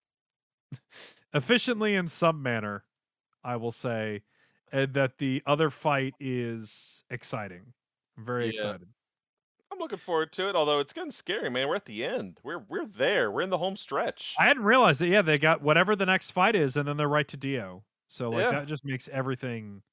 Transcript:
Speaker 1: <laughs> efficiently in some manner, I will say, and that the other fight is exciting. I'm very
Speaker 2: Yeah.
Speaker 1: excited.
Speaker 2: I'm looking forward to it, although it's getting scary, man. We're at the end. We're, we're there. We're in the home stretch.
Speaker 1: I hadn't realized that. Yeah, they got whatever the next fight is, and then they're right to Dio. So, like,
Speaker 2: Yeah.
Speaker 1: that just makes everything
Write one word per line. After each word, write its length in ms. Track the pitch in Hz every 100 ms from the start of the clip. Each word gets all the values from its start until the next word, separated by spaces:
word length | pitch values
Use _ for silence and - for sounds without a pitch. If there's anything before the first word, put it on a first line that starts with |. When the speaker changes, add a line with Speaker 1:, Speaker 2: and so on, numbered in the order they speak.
| _ _ _ _ _ _ -
Speaker 1:
<laughs> 60 | - _ - - - _
efficiently 640 | 147 - 240 - 226 214 196
in 120 | 175
some 340 | - 165 156
manner, 440 | 131 117 104 101 _ _ _ _ _ _
I 140 | 127 120
will 140 | 117
say, 480 | - 127 113 110 104 _ _ _ _ _
and 220 | 135 135
that 240 | 135 135 -
the 260 | 139 131 -
other 240 | 147 156
fight 440 | - 156 139 135 -
is 840 | 135 127 117 113 107 - - - -
exciting. 640 | 123 - 120 101 90 110 _ _ _ _ -
I'm 60 |
very 220 | 110 123 117
Speaker 2:
Yeah. 60 |
Speaker 1:
excited. 360 | 110 104 95 90 _ _ _ _ _ _ _ -
Speaker 2:
I'm 100 | 381
looking 180 | 330 180
forward 340 | - 165 160
to 140 | - 196
it, 80 | 180
although 240 | 151 147
it's 140 | 143
getting 180 | - 339
scary, 380 | - - 202 143
man. 180 | 123 139
We're 80 | 190
at 80 | -
the 200 | 107 139
end. 340 | 240 98 -
We're, 160 | 127 170 202
we're 160 | 180 262
there. 440 | 107 143 196 110
We're 120 | 107
in 80 | 185
the 80 | 180
home 180 | 180 196
stretch. 580 | - 139 117 - - -
Speaker 1:
I 60 | 190
hadn't 180 | 277
realized 380 | 202 262 214 131
that. 60 | 170
Yeah, 120 | 202
they 160 | 165 151
got 240 | 156 160
whatever 360 | 143 156 185 208
the 80 | 185
next 260 | 185 -
fight 240 | 185 190 214
is, 220 | 143 139
and 100 | 143
then 80 | 147
they're 140 | 147
right 180 | 147 147
to 80 | 139
Dio. 480 | 135 135 95 92 - _ _
So, 220 | - 120
like, 140 | 113
Speaker 2:
Yeah. 80 | 233
Speaker 1:
that 160 | 139 143
just 180 | 151 143
makes 240 | 131 -
everything 720 | 135 131 127 127 117 107 101 _